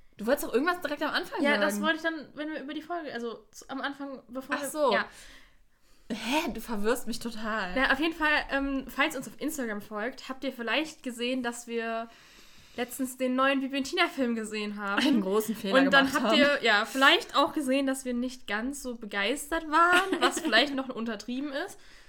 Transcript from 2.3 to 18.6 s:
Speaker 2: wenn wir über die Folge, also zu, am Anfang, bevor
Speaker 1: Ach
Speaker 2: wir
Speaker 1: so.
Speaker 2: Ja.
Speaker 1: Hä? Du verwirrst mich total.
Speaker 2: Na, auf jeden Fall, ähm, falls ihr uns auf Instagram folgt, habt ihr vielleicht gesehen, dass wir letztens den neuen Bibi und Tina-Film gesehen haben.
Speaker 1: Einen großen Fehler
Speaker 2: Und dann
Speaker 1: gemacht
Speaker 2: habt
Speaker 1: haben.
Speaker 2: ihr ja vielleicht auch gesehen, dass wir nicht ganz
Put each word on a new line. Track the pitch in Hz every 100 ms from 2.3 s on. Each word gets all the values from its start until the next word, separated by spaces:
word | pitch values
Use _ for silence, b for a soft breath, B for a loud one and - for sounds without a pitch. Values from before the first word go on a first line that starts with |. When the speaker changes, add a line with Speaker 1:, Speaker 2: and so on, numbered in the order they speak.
Speaker 2:
wenn | 262 302
wir | 302
über | 269
die | 302
Folge, | 294 349 294
also | 240 233 - -
zu, | - -
am | 269
Anfang, | 254 285 277 262 -
bevor | 247 269 277
Speaker 1:
Ach |
Speaker 2:
wir | 277
Speaker 1:
so. | 302 277
Speaker 2:
Ja. | 220 202 B B B B B _ _ _ _ -
Speaker 1:
Hä? | 233 226 302 330
Du | 220
verwirrst | - 214 214 262 -
mich | 233
total. | 233 214 220 220 185
Speaker 2:
Na, | 190 262
auf | 262
jeden | 330
Fall, | 330 302 294 -
ähm, | 269 277 269 -
falls | - 302
ihr | 277
uns | 240
auf | -
Instagram | 285 311 233 202
folgt, | - 208 233 269 -
habt | 262
ihr | 269
vielleicht | 240 226 247 311 -
gesehen, | 262 226 240 262
dass | 240 233 -
wir | 233 226 226 226 B B B B B B -
letztens | 240 - 254 -
den | 254 254
neuen | 269 277
Bibi | 262 277
und |
Tina-Film | 262 359 339 277 240
gesehen | 226 214 214 208 208
haben. | 202 208
Speaker 1:
Einen | 262 240
großen | 190 208 214 214
Fehler | 196 254
Speaker 2:
Und | 269
dann | 277 269
Speaker 1:
gemacht | 285
Speaker 2:
habt | 240
Speaker 1:
haben. | 294
Speaker 2:
ihr | 285 285
ja | 226 208
vielleicht | 220 262 277 349 -
auch | - 302
gesehen, | 311 254 269 269
dass | 269
wir | 254
nicht | 240 254 254 -
ganz | 208